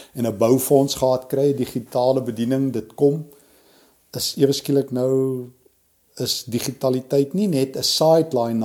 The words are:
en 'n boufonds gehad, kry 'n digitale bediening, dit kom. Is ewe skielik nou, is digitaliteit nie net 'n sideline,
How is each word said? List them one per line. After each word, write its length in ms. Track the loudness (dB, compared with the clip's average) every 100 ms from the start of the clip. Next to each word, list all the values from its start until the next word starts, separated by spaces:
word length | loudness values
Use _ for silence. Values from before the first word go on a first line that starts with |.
| -14
en 120 | -4 -4
'n 100 | 2
boufonds 560 | 4 4 4 4 2
gehad, 340 | 0 0 0 -2
kry 240 | 0 0
'n 40 | 0
digitale 640 | -4 -6 -6 0 2 0
bediening, 500 | -2 -4 -2 0 -2
dit 220 | -4 -6
kom. 300 | 0 2 2 -8 -18 _ _ _ _ _ _ _
Is 220 | -8 -6 0
ewe 160 | 2
skielik 400 | 2 0 0 0
nou, 560 | -2 0 0 0 -4 -10 _ _ _ _ _ _ -8
is 280 | -6 -6
digitaliteit 920 | -6 -6 -6 -4 -2 -2 0 0 0
nie 140 | 0 0
net 280 | 0 -2 -2
'n 60 |
sideline, 720 | -4 2 4 4 4 0 0 0